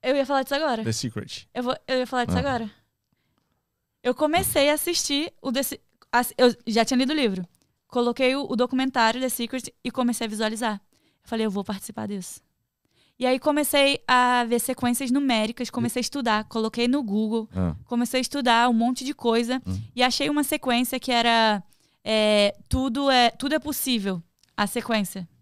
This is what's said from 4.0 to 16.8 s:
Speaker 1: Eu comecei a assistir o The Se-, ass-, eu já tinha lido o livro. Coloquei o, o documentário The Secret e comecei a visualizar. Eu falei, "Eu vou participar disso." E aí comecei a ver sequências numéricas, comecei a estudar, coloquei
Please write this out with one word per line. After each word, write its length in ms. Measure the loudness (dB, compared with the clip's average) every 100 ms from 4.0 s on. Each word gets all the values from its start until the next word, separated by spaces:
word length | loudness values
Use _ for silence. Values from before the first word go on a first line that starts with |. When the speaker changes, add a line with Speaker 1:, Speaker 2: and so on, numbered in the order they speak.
Speaker 1:
Eu 140 | -4 0
comecei 540 | 2 2 0 2 2
a 60 | 2
assistir 580 | 0 -2 -2 -2 -4 _
o 100 | -4
The 120 | -2
Se-, 180 | -4 -6 _ _ _
ass-, 240 | 0 0 4
eu 180 | 4 4 -2
já 180 | 0 2
tinha 120 | 2
lido 140 | 2
o 40 | 2
livro. 300 | 0 -2 -8 _ _ _ _
Coloquei 480 | -2 0 2 0 0
o, 100 | -2
o 40 | -2
documentário 640 | 0 0 0 2 2 2
The 80 | -4
Secret 440 | -4 -6 -6 -10 _
e 80 | -8
comecei 380 | -2 -2 -2 -4
a 20 |
visualizar. 440 | -2 -4 -2 -4 -6 _ _ _ _
Eu 60 | -8
falei, 160 | -2 -2
"Eu 60 |
vou 120 | -2
participar 420 | -4 -8 -8 -10 -6
disso." 360 | -8 -10 -16 _ _ _ _ _ _ _ _
E 80 | 0
aí 140 | 2
comecei 640 | 2 2 2 4 4 2 2
a 380 | 4 4 2
ver 160 | 2 0
sequências 500 | -2 -2 0 0 0
numéricas, 600 | 0 2 2 0 -4 -6
comecei 320 | -2 -2 -2
a 0 |
estudar, 420 | -4 -2 0 0 -2
coloquei 380 | -4 -2 0